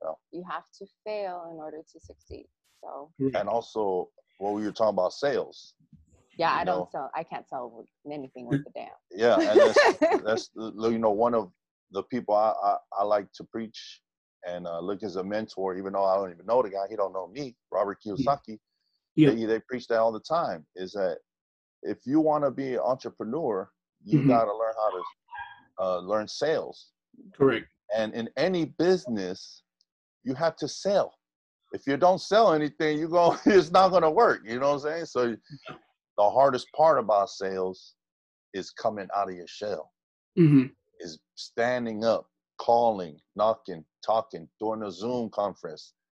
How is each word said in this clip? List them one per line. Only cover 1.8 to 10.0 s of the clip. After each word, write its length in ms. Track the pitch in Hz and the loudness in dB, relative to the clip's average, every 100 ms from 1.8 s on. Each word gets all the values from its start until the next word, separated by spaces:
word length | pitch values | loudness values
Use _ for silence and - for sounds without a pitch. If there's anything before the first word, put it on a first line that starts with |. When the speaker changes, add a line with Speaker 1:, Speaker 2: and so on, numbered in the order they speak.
| 165 | -18
Speaker 2:
to 80 | 165 | -20
succeed." 480 | - - - - - _ _ _ | -20 -20 -20 -20 -20 _ _ _
So. 300 | - 143 151 - | -16 -16 -14 -6
Speaker 3:
Correct. 160 | 135 110 | -4 -2
Speaker 1:
And 140 | 101 | -2
also 600 | 117 113 110 101 92 - _ _ - | -4 -4 -4 -2 -2 -6 _ _ -10
what 140 | 101 | -6
we 100 | 104 | -4
were 80 | 104 | -4
talking 240 | - 110 98 | -2 0 0
about, 160 | 90 | -2
sales. 640 | - 143 117 78 - - _ _ - _ _ _ - | -2 -4 -2 -6 -12 -20 _ _ -20 _ _ _ -4
Speaker 2:
Yeah, 160 | 165 147 | -2 -2
Speaker 1:
You 60 | |
Speaker 2:
I 20 | |
don't 160 | 175 180 | -2 -4
Speaker 1:
know? 100 | 180 | -4
Speaker 2:
sell, 200 | 160 139 | -10 -10
I 100 | 151 | -10
can't 240 | 165 151 - | -10 -12 -12
sell 220 | 139 120 | -12 -12
with 420 | 113 - _ 147 | -14 -20 _ -14
anything 360 | 147 135 127 120 | -12 -12 -14 -4
with 140 | 139 143 | -4 -6
a 40 | |
damn. 160 | - 110 101 _ | -14 -16 -20 _
Speaker 1:
Yeah, 280 | 185 226 226 | 0 4 4
and 200 | 339 - | 6 6
that's, 200 | 554 - 523 | 6 6 4
Speaker 2:
<laughs> 260 | - | 4